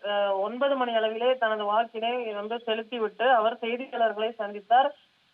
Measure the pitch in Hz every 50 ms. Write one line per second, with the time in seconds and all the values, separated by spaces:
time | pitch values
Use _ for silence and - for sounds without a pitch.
0 | - 202 208 202 202 202 196 196 196 220 233 247 277 277 277 262 247 240 233 226
1 | 220 220 220 220 240 254 262 254 226 220 220 214 208 202 208 220 233 226 - 220
2 | 220 233 240 254 240 220 208 208 208 214 233 240 233 226 220 226 226 214 254 240
3 | 220 208 202 - 226 254 262 226 214 226 240 240 240 226 240 240 262 - - 240
4 | 226 220 202 208 220 226 226 - 208 202 208 208 196 - 226 247 277 285 285 -
5 | _ _ _ _ _ _